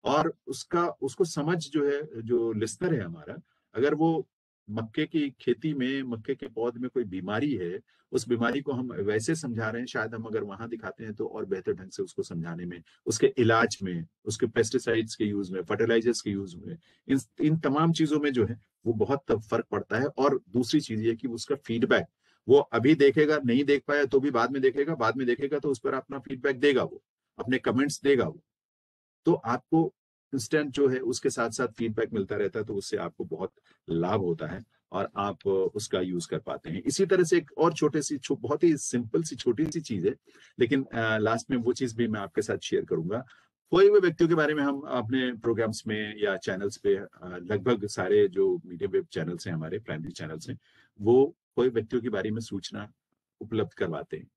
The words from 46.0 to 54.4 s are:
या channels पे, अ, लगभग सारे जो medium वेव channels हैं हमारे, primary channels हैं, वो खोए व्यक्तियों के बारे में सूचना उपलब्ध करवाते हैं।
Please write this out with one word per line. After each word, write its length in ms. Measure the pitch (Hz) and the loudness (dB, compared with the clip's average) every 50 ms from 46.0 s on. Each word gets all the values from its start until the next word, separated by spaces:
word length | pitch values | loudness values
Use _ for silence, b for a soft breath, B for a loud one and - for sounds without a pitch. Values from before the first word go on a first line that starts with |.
| 107 107 107 | -4 -6 -4
या 200 | 107 104 104 95 | -2 -2 0 0
channels 400 | 92 - - 95 92 101 101 101 | -2 -4 -6 -4 -4 -4 -6 -6
पे, 180 | - - 101 98 | -2 2 2 2
अ, 140 | 98 101 - _ - 90 | 2 0 -10 _ -16 -14
लगभग 640 | 90 90 90 87 90 107 101 92 117 120 101 101 | -12 -12 -12 -4 -2 -2 0 2 2 0 0 0
सारे 400 | 104 - - 92 92 104 104 104 | -8 -4 -4 0 4 6 6 6
जो 340 | 98 87 98 95 95 90 87 - | 4 4 2 4 4 2 0 -4
medium 260 | 90 87 82 101 95 | -12 -8 -6 -6 0
वेव 120 | 92 98 87 _ | 0 -2 -2 _
channels 360 | - 90 82 85 87 82 - | -6 -6 -4 -4 -6 -6 -6
हैं 60 | 101 85 | -6 -6
हमारे, 260 | 80 80 80 95 107 | -4 -6 -6 -8 -8
primary 320 | - - 78 80 80 78 | -6 -8 -8 -8 -8 -10
channels 380 | - - 82 78 78 80 - - | -10 -12 -10 -10 -10 -10 -10 -12
हैं, 80 | 110 b b b b b b b b - | -12 b b b b b b b b -2
वो 340 | 101 107 120 131 135 156 - _ _ _ _ | 4 6 6 6 6 4 0 _ _ _ _
खोए 140 | - 120 131 | 2 2 2
व्यक्तियों 320 | 117 117 110 - - 123 | 2 0 -2 0 -4 -2
के 80 | 113 123 | -2 -2
बारे 220 | 107 98 101 110 | -4 -2 -2 -2
में 100 | 110 113 | -4 -6
सूचना 520 | 110 - 101 98 - - 104 104 104 104 _ _ _ _ _ _ _ _ _ _ | -6 -8 -10 -10 -10 -10 -10 -10 -12 -12 _ _ _ _ _ _ _ _ _ _
उपलब्ध 320 | - 110 110 110 101 85 _ | -10 -4 -2 -2 -2 -2 _
करवाते 440 | - 98 87 80 69 - _ - | -6 -4 -4 -4 -8 -8 _ -12
हैं। 100 | - 82 _ _ _ | -12 -12 _ _ _